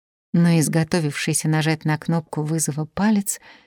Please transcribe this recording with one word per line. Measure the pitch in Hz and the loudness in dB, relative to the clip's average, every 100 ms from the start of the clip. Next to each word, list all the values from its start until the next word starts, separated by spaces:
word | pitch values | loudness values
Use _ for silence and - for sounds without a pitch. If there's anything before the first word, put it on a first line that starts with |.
| _ _ _ | _ _ _
Но | 170 170 165 | 2 4 4
изготовившийся | 151 160 160 180 151 - - 156 156 | 2 0 0 0 -2 -4 -4 -2 0
нажать | 156 156 156 160 | 0 0 -2 -2
на | 151 | -2
кнопку | - 165 160 - | -2 -4 -4 -6
вызова | 151 160 160 143 151 | -4 -2 -2 -4 -6
палец | - 208 202 202 - - - | -2 2 2 0 -8 -14 -20